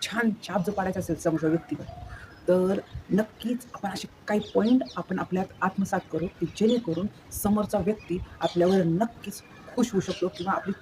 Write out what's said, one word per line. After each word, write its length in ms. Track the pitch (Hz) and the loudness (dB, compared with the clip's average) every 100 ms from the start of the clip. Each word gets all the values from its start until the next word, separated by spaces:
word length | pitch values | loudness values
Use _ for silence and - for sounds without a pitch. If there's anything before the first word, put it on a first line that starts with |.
छान 280 | - 214 226 - - | -2 0 0 0 -2
छाप 180 | 190 185 | -2 0
जो 60 | |
पाडायचा 280 | 202 185 185 | 0 0 -2
असेल 160 | 170 151 | -2 0
समोरच्या 320 | 170 160 160 | 0 2 2
व्यक्तीवर, 360 | 165 - 151 - - - - - - - | 0 -2 -8 -8 -12 -14 -14 -16 -6 2
तर 320 | 180 185 202 - - - | 4 4 0 -4 -12 0
नक्कीच 560 | 190 220 - 226 247 - | 2 2 -4 -4 -4 -6
आपण 140 | - 196 | -8 -8
असे 200 | 185 - - - | -8 -10 -12 -2
काही 120 | 208 - | -2 0
पॉइंट 280 | 196 214 254 262 - | 2 4 4 2 -6
आपण 220 | - 185 | -4 -4
आपल्यात 280 | 170 185 185 - | -2 -2 -2 -2
आत्मसात 380 | 185 - 190 190 - | -2 0 0 0 -2
करू, 140 | 156 175 | -4 -4
की 200 | - 160 - | -4 -6 2
जेणेकरून 500 | 220 240 170 165 208 - - | 4 4 2 -2 -4 -8 -14
समोरचा 460 | - 202 208 202 208 | -4 2 2 2 0
व्यक्ती 400 | 185 214 - 180 - - | 0 -2 -4 -6 -6 -6
आपल्यावर 360 | 170 175 175 196 | -2 2 4 6
नक्कीच 680 | 170 165 226 - 208 - - - - - | 4 2 0 -2 -12 -12 -16 -20 -8 -2
खुश 160 | 226 | 0
होऊ 80 | 190 | 0
शकतो 280 | - - 180 | -2 -2 -2
किंवा 240 | - 180 | -2 -2
आपली 200 | 185 190 196 | -2 -2 -6